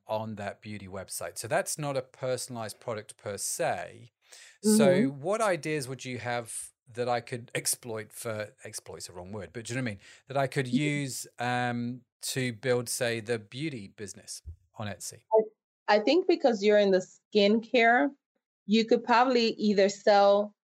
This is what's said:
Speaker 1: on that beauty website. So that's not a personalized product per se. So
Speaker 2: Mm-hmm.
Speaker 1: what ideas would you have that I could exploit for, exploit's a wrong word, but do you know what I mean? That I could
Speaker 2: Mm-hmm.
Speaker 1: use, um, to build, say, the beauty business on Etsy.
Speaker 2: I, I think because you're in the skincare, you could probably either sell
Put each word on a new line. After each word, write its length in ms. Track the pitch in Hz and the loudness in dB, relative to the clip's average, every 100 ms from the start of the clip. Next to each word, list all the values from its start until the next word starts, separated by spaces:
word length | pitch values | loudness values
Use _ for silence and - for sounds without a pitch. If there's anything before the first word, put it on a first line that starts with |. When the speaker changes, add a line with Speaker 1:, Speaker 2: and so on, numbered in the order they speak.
| - | -6
Speaker 1:
on 280 | 110 110 104 | -6 -4 -8
that 260 | 101 - | -10 -10
beauty 280 | 110 104 95 | -14 -14 -12
website. 480 | 95 92 - 85 - | -12 -12 -10 -10 -10
So 100 | 110 | -4
that's 300 | 160 190 - | -4 -2 -6
not 180 | 147 135 | -4 -6
a 60 | |
personalized 800 | - - 131 127 - 120 110 - | -8 -8 -6 -6 -6 -10 -10 -10
product 340 | - 107 104 - | -10 -10 -10 -14
per 220 | 107 101 | -10 -8
se. 720 | - - 160 98 87 101 117 _ _ - - _ | -6 -4 -2 -2 -8 -14 -20 _ _ -20 -20 _
So 260 | 208 214 208 | 2 6 6
Speaker 2:
Mm-hmm. 340 | 180 254 143 | 6 2 -2
Speaker 1:
what 180 | 147 220 | -4 0
ideas 480 | 220 170 151 156 127 | 0 0 -2 -4 -4
would 160 | 135 | -10
you 140 | 131 123 | -10 -8
have 340 | 120 120 113 - - _ _ | -6 -6 -6 -12 -14 _ _
that 140 | 117 123 | -6 -2
I 140 | 120 | -2
could 280 | 113 123 120 139 | -4 -10 -8 -6
exploit 560 | 143 - 120 110 107 | -4 -6 -6 -10 -10
for, 380 | - 120 107 104 - 120 | -10 -8 -8 -8 -12 -16
exploit's 420 | 107 - 82 - | -14 -14 -14 -14
a 60 | |
wrong 180 | 90 90 | -14 -12
word, 200 | 104 87 | -12 -12
but 120 | 123 107 | -12 -8
do 80 | |
you 60 | 120 | -6
know 40 | |
what 60 | 127 | -6
I 40 | |
mean? 60 | 98 - - - | -8 -14 -20 -8
That 100 | 135 | -4
I 100 | 135 | -2
could 180 | 147 127 | -2 -2
Speaker 2:
Mm-hmm. 100 | 151 | 0
Speaker 1:
use, 520 | 147 147 139 117 - - | 0 -2 -4 -8 -14 -8
um, 640 | 123 123 123 120 120 127 _ _ | -4 -2 -2 -2 -6 -8 _ _
to 300 | - - 127 | -8 -4 -4
build, 340 | 110 135 123 120 | -4 0 0 0
say, 320 | - 120 117 | -4 -2 -2
the 180 | 107 117 | -4 -6
beauty 540 | 104 127 156 135 98 - | -6 -10 -8 -8 -12 -14
business 440 | 101 98 - - - - _ - | -14 -14 -18 -16 -16 -18 _ -10
on 80 | 104 | -10
Etsy. 360 | 95 - 107 _ 220 214 - _ _ - | -10 -12 -16 _ 2 2 -6 _ _ 2
Speaker 2:
I, 60 | 208 | 2
I 40 | |
think 260 | 214 320 359 | 4 2 2
because 380 | 349 269 226 | 2 2 2
you're 140 | 208 208 | 4 6
in 140 | 202 | 6
the 140 | 185 185 - _ 208 | 4 0 -10 _ 2
skincare, 720 | 202 226 220 254 226 240 285 - _ _ _ _ - | 4 4 2 4 4 4 2 -2 _ _ _ _ 2
you 200 | 214 220 | 2 4
could 180 | 233 | 2
probably 440 | 233 233 254 247 226 | 4 4 4 4 2
either 400 | - 208 196 196 | 2 2 4 4
sell 640 | 202 - 202 202 202 208 - _ _ | 4 4 6 8 6 2 -8 _ _